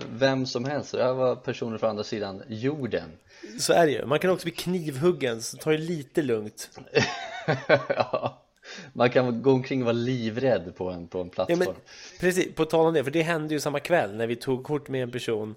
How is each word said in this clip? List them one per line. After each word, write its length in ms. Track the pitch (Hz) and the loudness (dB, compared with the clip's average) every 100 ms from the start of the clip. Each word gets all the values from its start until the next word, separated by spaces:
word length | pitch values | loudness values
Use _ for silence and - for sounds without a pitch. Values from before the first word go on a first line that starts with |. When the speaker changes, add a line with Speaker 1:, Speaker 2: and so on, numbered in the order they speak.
| 123 | -6
Speaker 1:
vem 340 | 117 135 135 131 | 0 2 2 -2
som 180 | 123 | -4
helst. 280 | 131 143 104 | -2 -4 -4
Det 120 | 101 | 0
här 80 | 123 | 2
var 240 | 131 127 135 | 2 0 0
personer 420 | - 120 120 110 | -4 -6 -6 -2
från 120 | 110 | 0
andra 140 | 104 | 0
sidan 380 | 107 110 98 95 110 | -4 -4 -4 -8 -10
jorden. 640 | 110 131 151 120 90 82 82 _ - - 233 | -4 -2 -2 -2 -4 -6 -12 _ -20 -16 -4
Speaker 2:
Så 120 | - | 2
är 140 | 170 160 | 4 4
det 60 | |
ju. 140 | 113 107 | 2 0
Man 120 | 151 | 0
kan 120 | 185 | 2
också 140 | 180 | 0
bli 80 | 170 | -2
knivhuggen, 920 | - 175 185 151 131 180 156 127 113 | -6 -4 -2 -4 0 0 2 0 -2
så 140 | 117 - | -6 -4
ta 140 | 160 | 0
det 80 | 156 | 0
lite 440 | 160 165 131 175 | 0 -6 -4 0
lugnt. 480 | 135 110 107 - - - - | 2 0 -2 -12 -16 -16 -2
Speaker 1:
<laughs> 960 | 147 - - - - - - - 151 - | 2 2 0 -8 -6 -2 0 4 4 4
Ja. 540 | - - 127 123 - _ _ - - - | 0 0 -2 -4 -8 _ _ -18 -16 -8
Man 180 | 120 123 | 2 4
kan 320 | 131 127 117 | 6 2 2
gå 80 | 135 | 4
omkring 280 | 131 127 135 | 4 2 0
och 40 | |
vara 80 | 117 | 2
livrädd 840 | 117 120 127 110 113 131 101 85 - | 2 0 0 -2 0 2 2 0 -6
på 140 | 90 | -6
en, 180 | 90 85 | -6 -6
på 120 | 92 | -6
en 100 | 85 - | -4 -2
Speaker 2:
Ja, 80 | 92 | 0
men 80 | 170 | 2
Speaker 1:
plattform. 180 | 185 185 - - - - | 0 -2 -14 -20 -20 -2
Speaker 2:
precis, 340 | 180 180 - | 0 2 0
på 100 | - | 0
tal 220 | 156 165 160 | 2 4 4
om 80 | |
det, 100 | 160 | 4
för 60 | 131 | 2
det 120 | 165 | 2
hände 320 | 160 165 151 | 0 0 -2
ju 60 | 151 | -2
samma 200 | 147 143 | -2 -4
kväll 340 | - 170 104 107 | 2 2 2 0
när 100 | 113 | -2
vi 100 | 120 | -2
tog 280 | - 123 | -2 -2
kort 240 | 127 147 135 | -2 -6 -4
med 140 | 131 | -4
en 80 | 123 | -4
person 440 | 117 - 110 107 | -4 -2 -2 -2